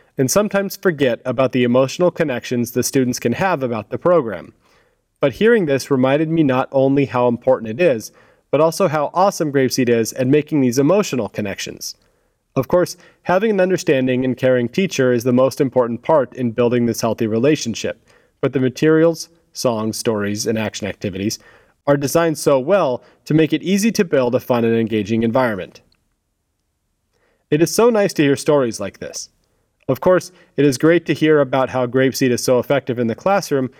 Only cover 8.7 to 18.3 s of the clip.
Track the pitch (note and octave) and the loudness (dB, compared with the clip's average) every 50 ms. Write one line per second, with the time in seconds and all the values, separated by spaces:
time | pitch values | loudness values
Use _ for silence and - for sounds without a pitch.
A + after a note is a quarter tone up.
8.7 | - - G3 D#3 D3 D#3 C#3+ - - E3+ F#3+ G3+ - - E3 D3 C#3 C#3 C3 B2 | 2 0 -2 0 0 -2 -4 -2 0 0 0 0 0 -2 -4 -2 0 0 0 2
9.7 | - - B2+ A#2 A#2 A#2 A2+ - - B2+ B2+ B2+ C#3+ D3+ C#3+ - D#3 C#3+ C3 B2 | 0 0 2 2 2 2 0 -2 -4 -4 0 2 2 2 2 0 0 0 2 2
10.7 | A#2 C3+ C#3 D3+ F#3 G#3+ G3 - C#3+ A#2+ G#2 G2 - - G#2 G2 F2 - - - | 2 2 2 2 2 2 0 -2 -4 -6 -6 -6 -6 -8 -6 -6 -8 -8 -10 -12
11.7 | - - - - - _ _ _ _ _ _ _ _ _ _ _ _ C#3 B2 - | -14 -14 -16 -16 -16 _ _ _ _ _ _ _ _ _ _ _ _ -4 -2 2
12.7 | F#3 F3+ E3+ - - - _ - _ _ _ - F3+ F#3+ A3 A3+ G#3 F#3+ F#3 F#3+ | 2 2 2 0 -4 -14 _ -20 _ _ _ 0 0 2 2 0 2 2 2 0
13.7 | F#3 E3 - - C#3+ C3 C3 C3 B2+ B2 C3 C3 A#2+ - - B2+ B2+ B2 A#2+ A#2 | 0 -2 0 0 2 2 2 0 0 0 0 -2 -2 0 0 2 2 2 0 -2
14.7 | - F#3 G3 E3+ - - C3 B2+ B2 A#2+ A2 C3 B2 B2+ C3 C3+ - - D3 B2 | -2 -2 -2 -2 0 0 2 2 2 2 0 2 2 4 2 2 0 -2 -4 0
15.7 | - B2+ A#2+ A#2 A#2 A2+ - - E3 D3 B2 - - B2+ B2+ A#2 A2 B2 A#2+ A#2 | 2 0 0 0 -4 -6 -2 0 2 2 2 -2 -4 -6 -6 -4 0 0 0 2
16.7 | B2 A#2+ A#2+ A2+ A2 - - A2+ G#2+ - A#2 G#2+ G#2+ A2+ B2 D3 D#3 - - A#2 | 2 0 0 0 -2 -2 -2 -4 -2 -2 -2 -2 0 0 2 2 0 0 -2 -6
17.7 | G2 - - F#2 - - _ _ _ _ _ _ | -8 -6 -6 -8 -8 -10 _ _ _ _ _ _